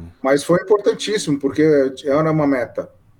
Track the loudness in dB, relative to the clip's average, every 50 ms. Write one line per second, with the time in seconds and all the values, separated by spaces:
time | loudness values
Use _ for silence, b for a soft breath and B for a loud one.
0 | -14 -18 -14 _ 0 0 0 0 2 2 0 0 2 2 0 2 2 0 -2 -2
1 | -4 -4 -4 -4 -2 -2 -4 -2 -2 -2 0 2 2 4 4 4 2 0 -2 -6
2 | -4 -2 0 0 0 0 0 0 0 0 0 -2 -4 -6 -6 -10 -10 -10 -16 _
3 | _ _ _ _